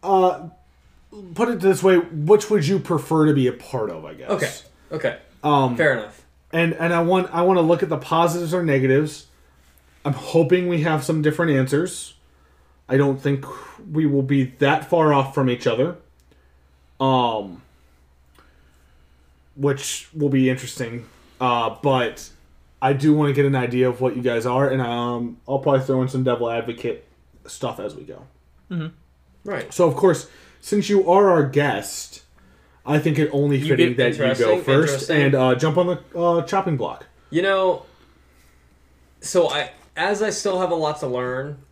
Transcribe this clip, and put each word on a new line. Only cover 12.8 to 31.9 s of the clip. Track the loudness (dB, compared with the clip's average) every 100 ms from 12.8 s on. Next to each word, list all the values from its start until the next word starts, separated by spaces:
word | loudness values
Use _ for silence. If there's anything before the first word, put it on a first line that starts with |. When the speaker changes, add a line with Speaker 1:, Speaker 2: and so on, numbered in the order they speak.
| -2
Speaker 1:
I | 0
don't | 2 0
think | -2 -4 -6 -16 -18 -20 -8
we | -2 0
will | 0
be | 0 0 0 0
that | 0 0 0
far | 2 4
off | 2 0
from | 0 0
each | 0 -2
other. | 0 -2 -4 _ _ _ _ _ _ _ _ _ _
Um, | 0 2 0 -2 -8 -14 _ _ _ _ _ _ _ _ _ _ _ _ _ _ _ _ _ _ _ -4
which | -2 -2 -6 -12 -14
will | -4 0
be | 2 2
interesting. | 0 -6 -10 -10 -10 -16 _ _ _
Uh, | -2 0 -2 -2
but | 0 0 -2 -6 -20 -20 _ _ _ _
I | -2
do | 2 4
wanna | 4 2
get | 2 2
an | 2
idea | -2 0 0
of | 2
what | -2 -2
you |
guys | -2 0 0
are, | 0 2
and, | 0
um, | -2 -4 -4 -4 -6 -10 -6
I'll | -2
probably | 2 2
throw | 2 0
in | 0
some | -2
devil | -2 0 -2
advocate | -4 -6 -6 -8 -8 -12 _ _ _ -20
stuff | -10 -8 -8
as | -10 -12
we |
go. | -18 -18 -20 _ _ _ _
Speaker 3:
Mm-hmm. | -10 -8 -14 _ _ _ _
Speaker 2:
Right. | -10 -10 -10
Speaker 1:
So, | 0 2
of | 4
course, | 2 2 -4 -20 -20 _
since | -4 -2 2
you | 2 4
are | 4 6
our | 4
guest, | 2 0 0 -2 -8